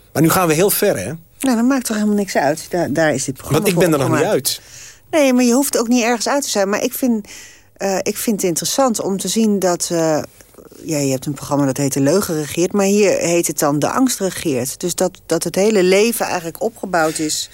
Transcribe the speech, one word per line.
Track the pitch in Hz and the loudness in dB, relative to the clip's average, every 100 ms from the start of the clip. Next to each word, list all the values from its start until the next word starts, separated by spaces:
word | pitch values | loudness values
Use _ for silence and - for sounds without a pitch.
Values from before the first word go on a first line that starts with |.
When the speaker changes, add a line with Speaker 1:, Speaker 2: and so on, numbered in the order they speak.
| _ | _
Speaker 1:
Maar | 127 | 0
nu | 160 | 2
gaan | 175 170 | 4 2
we | |
heel | 151 196 | 2 2
ver, | - 202 139 | 2 0 0
hè? | 95 165 - - | -4 -10 -16 -6
Speaker 2:
Nou, | 269 226 | 0 2
dat | 247 | 2
maakt | 269 240 | 0 -2
toch | 214 | -2
helemaal | 208 208 | 0 0
niks | 196 220 | 0 0
uit. | 143 151 - | 0 -2 -4
Daar, | 175 139 | -2 -2
daar | 160 156 | 0 0
is | 139 | 0
dit | - 131 | -4 -8
programma | - 135 | -2 0
Speaker 1:
Want | 208 | 2
ik | 175 | 2
Speaker 2:
voor | 180 | 2
Speaker 1:
ben | 147 | 2
er | |
nog | 131 147 | 2 0
niet | 180 | 2
Speaker 2:
opgemaakt. | 160 - - - - - - - | 0 -2 -6 -12 -20 -20 -20 -2
Speaker 1:
uit. | 330 | 2
Speaker 2:
Nee, | 269 | 4
maar | 254 | 4
je | 247 | 4
hoeft | 247 277 - | 2 2 -2
ook | 233 | 2
niet | 247 | 2
ergens | 226 233 262 | 2 0 0
uit | 285 | -2
te | 277 | -2
zijn. | 208 196 | -2 0
Maar | 208 | 0
ik | 247 | -2
vind, | - 254 220 - - - - _ | -2 -2 -2 -4 -18 -20 -20 _
eh, | _ 196 190 | _ -4 -2
ik | - - | -4 -4
vind | - 202 | -4 -2
het | 185 | -2
interessant | 151 170 - 262 208 | -2 -2 0 0 0
om | 147 190 | -2 -4
te | 185 | -2
zien | 220 220 196 | 0 2 2
dat, | 180 170 - | 0 -2 -2
eh, | 170 160 151 - - - - - - - | 0 0 0 -4 -14 -20 -20 -20 -16 -6
ja, | 147 | -2
je | 139 | -2
hebt | 131 151 | -2 -4
een | |
programma | 139 - 143 139 | -8 -2 0 0
dat | 131 | 0
heet | 139 | -2
De | 143 | 2
Leugen | 139 185 - 156 | 2 2 0 -4
Regeert... | 147 165 185 | -4 -2 0
maar | 202 196 | 2 2
hier | 208 196 - | 4 4 2
heet | 165 175 170 | 2 2 0
het | 165 | 0
dan | 151 147 | 0 0
De | - | 0
Angst | 247 262 - | 0 0 0
Regeert. | 185 - 165 127 127 - | -4 -4 -4 -2 -4 -6
Dus | 180 - | -6 -2
dat, | 185 - - | -2 -2 -4
dat | 165 | -2
het | 170 185 | -2 0
hele | 208 208 | 2 4
leven | 180 190 233 226 156 | 4 4 4 0 -4
eigenlijk | 175 165 - | -4 -6 -6
opgebouwd | 208 - 202 175 160 160 | -6 -6 -4 0 0 -2
is | 156 - - | -4 -4 -8